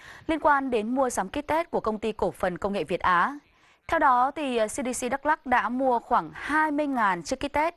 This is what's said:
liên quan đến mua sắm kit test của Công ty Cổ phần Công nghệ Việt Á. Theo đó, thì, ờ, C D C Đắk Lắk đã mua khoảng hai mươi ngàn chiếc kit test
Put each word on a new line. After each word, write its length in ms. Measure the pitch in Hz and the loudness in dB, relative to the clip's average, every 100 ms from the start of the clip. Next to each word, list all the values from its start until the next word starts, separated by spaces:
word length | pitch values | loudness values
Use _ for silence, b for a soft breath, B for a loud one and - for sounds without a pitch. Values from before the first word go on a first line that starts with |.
| B B - | B B -4
liên 140 | 320 | 2
quan 300 | 311 277 269 | 4 4 2
đến 240 | 233 214 | 0 0
mua 160 | 262 254 | 0 0
sắm 180 | 214 190 | 0 -4
kit 180 | - - | -6 -2
test 240 | 311 339 | -2 0
của 100 | 202 | -2
Công 180 | 226 220 | -2 -2
ty 140 | 220 | -4
Cổ 180 | 208 190 | -2 -4
phần 280 | - 190 175 | -2 -4 -2
Công 140 | 196 | -2
nghệ 120 | 202 | -2
Việt 160 | 151 170 | -2 0
Á. 380 | 180 175 208 294 b b b b - | 2 4 2 -2 b b b b -4
Theo 100 | 330 | 2
đó, 320 | 294 247 262 | 4 4 2
thì, 260 | 320 277 240 | 0 -2 0
ờ, 120 | 214 | 0
C 20 | |
D 360 | - 254 233 240 | -2 -4 -4 -4
C 40 | |
Đắk 160 | 269 294 | -2 0
Lắk 200 | 214 262 | -2 -2
đã 220 | 240 202 | -2 -2
mua 300 | 247 269 233 | 0 0 0
khoảng 320 | - 226 160 | 2 0 0
hai 360 | 156 - 311 311 | -8 -2 0 2
mươi 160 | 294 294 | 0 -2
ngàn 360 | 254 202 175 | 0 0 0
chiếc 140 | - 262 | -4 -6
kit 160 | 285 | -2
test 220 | 294 320 | -2 -2